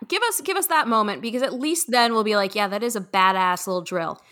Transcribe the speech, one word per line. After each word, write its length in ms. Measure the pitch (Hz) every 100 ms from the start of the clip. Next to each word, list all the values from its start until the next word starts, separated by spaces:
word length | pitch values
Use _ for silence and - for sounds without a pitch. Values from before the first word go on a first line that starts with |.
| -
Give 120 | 392
us, 160 | 466 392
give 160 | 339 370
us 100 | 359
that 220 | 320 233
moment, 340 | 226 208 156
because 180 | 226 247
at 140 | 254
least 340 | 254 302 330 -
then 240 | 240 233
we'll 120 | 226
be 100 | 214
like, 220 | 208 196 214
"Yeah, 100 | 202
that 160 | 202
is 140 | 240 226
a 40 |
badass 680 | 190 196 185 190 185 180 -
little 120 | 180
drill." 380 | 170 180 160 156 _